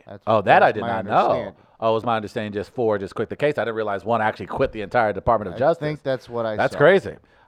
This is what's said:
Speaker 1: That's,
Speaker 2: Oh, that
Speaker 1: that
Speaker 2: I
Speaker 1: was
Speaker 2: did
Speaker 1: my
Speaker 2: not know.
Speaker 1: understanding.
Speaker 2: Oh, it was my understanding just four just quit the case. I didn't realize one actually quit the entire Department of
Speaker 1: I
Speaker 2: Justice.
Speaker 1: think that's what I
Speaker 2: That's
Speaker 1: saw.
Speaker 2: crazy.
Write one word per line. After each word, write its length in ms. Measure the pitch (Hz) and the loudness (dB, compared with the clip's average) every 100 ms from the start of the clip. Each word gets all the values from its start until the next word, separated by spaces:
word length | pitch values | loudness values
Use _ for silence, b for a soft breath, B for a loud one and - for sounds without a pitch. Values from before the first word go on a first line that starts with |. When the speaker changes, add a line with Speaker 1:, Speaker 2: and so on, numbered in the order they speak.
| - | -18
Speaker 1:
That's, 180 | 101 - | -8 0
Speaker 2:
Oh, 140 | 110 | 2
that 180 | 98 170 | 4 6
Speaker 1:
that 40 | |
Speaker 2:
I 20 | 175 | 4
Speaker 1:
was 60 | |
Speaker 2:
did 80 | 107 | 2
Speaker 1:
my 60 | 117 | -2
Speaker 2:
not 180 | 113 101 | -4 0
know. 60 | 135 | 2
Speaker 1:
understanding. 380 | - 107 101 - b _ | 2 0 -4 -12 b _
Speaker 2:
Oh, 100 | 113 | 0
it 20 | |
was 100 | 110 | 0
my 120 | 120 113 | 0 -2
understanding 340 | 101 120 107 | -4 -8 -6
just 180 | 101 95 | -6 -6
four 260 | - 113 104 | -2 0 0
just 160 | 95 - | -2 -6
quit 140 | 110 | -6
the 60 | 98 | -2
case. 200 | 147 135 | -2 0
I 60 | |
didn't 120 | 107 110 | -2 -4
realize 280 | 107 98 | -4 -4
one 180 | 92 113 | -2 0
actually 260 | 107 - 95 | 0 -2 -6
quit 240 | - 131 | -4 -4
the 80 | 110 | -4
entire 320 | 98 123 110 | -2 0 0
Department 340 | 95 - 110 98 | 0 0 0 -2
of 60 | 98 | 0
Speaker 1:
I 20 | |
Speaker 2:
Justice. 220 | 139 165 151 | 0 0 -4
Speaker 1:
think 160 | 147 | -6
that's 240 | 135 131 - | -4 -6 -6
what 160 | 117 113 | -6 -4
I 100 | 107 | 0
Speaker 2:
That's 160 | 131 | -2
Speaker 1:
saw. 40 | - | 4
Speaker 2:
crazy. 380 | 147 190 98 - b b | 6 6 2 -10 b b